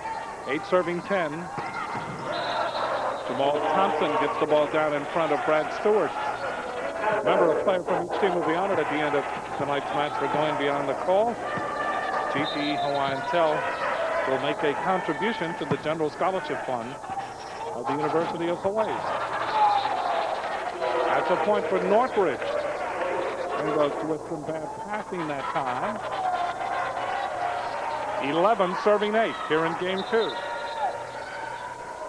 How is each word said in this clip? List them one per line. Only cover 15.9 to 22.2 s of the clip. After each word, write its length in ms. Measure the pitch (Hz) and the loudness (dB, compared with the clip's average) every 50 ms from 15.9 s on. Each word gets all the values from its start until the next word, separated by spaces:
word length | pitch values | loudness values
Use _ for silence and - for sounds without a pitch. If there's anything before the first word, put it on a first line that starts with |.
| 160 165 156 147 | 0 0 0 -2
Scholarship 540 | - - 175 185 190 185 - - 143 - - | 0 0 0 0 0 0 -2 -2 -4 -4 -4
Fund 280 | - 127 120 113 123 139 - - - - - - - - - - - - - - - - | -4 -4 -4 -4 -6 -8 -10 -8 -8 -6 -6 -6 -8 -10 -12 -12 -10 -8 -8 -8 -6 -6
of 120 | 117 123 | -6 -4
the 60 | - | -2
University 560 | 139 147 151 151 151 160 170 - 170 165 170 170 | -2 0 0 2 2 2 2 0 0 -2 0 0
of 100 | 175 170 | -2 0
Hawaii. 360 | - 196 202 220 214 180 131 - - - - - - - - - - - 855 855 855 831 831 - - - - - - - - - - - - - - - - - - - - - - - - - - - | 0 0 2 2 0 0 0 -2 -2 -2 -2 -2 -2 -2 -2 -2 -2 0 2 4 6 6 6 4 2 2 0 0 0 0 0 0 0 0 -2 -2 -2 -4 -4 -4 -4 -4 -4 -2 0 0 2 2 2 4
That's 220 | - 143 - 175 | 4 2 4 2
a 60 | 180 - 160 | 2 2 4
point 220 | 202 208 202 - | 4 4 4 2
for 160 | - 190 180 | 2 2 2
Northridge. 580 | 175 185 202 226 254 254 - 214 | 4 6 6 6 6 4 4 4